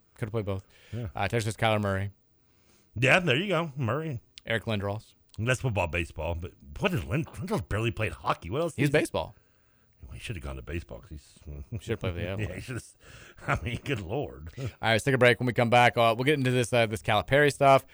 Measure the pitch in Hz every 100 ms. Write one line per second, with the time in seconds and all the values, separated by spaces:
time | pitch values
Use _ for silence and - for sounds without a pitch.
0 | _ - 107 113 101 95 - _ - 110
1 | 113 107 98 117 107 - 113 107 101 95
2 | 98 - _ _ _ _ _ _ _ -
3 | 127 175 175 127 208 165 165 131 117 135
4 | 160 120 - - - 110 - 107 101 107
5 | - _ _ - 113 127 135 98 87 85
6 | 85 - 80 82 82 - 69 73 190 160
7 | 71 123 147 - 185 208 90 101 117 185
8 | 110 - 123 156 82 123 165 - 143 147
9 | 339 92 - - _ _ _ _ _ _
10 | - - - 82 71 67 58 85 - 60
11 | 62 76 - - 78 71 73 110 - 113
12 | 95 85 85 98 101 95 - 120 - _
13 | - - - - - 139 - 117 - 123
14 | 85 127 98 67 80 - 131 - 113 110
15 | - 131 123 117 123 113 120 120 120 120
16 | 117 113 131 151 127 127 120 120 113 110
17 | - 107 - 135 147 - 139 135 -